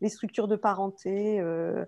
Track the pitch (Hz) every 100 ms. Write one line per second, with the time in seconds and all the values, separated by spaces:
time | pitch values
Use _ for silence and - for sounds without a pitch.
0 | 208 - 214 - 214 214 220 190 196 196
1 | 185 196 208 208 170 165 165 -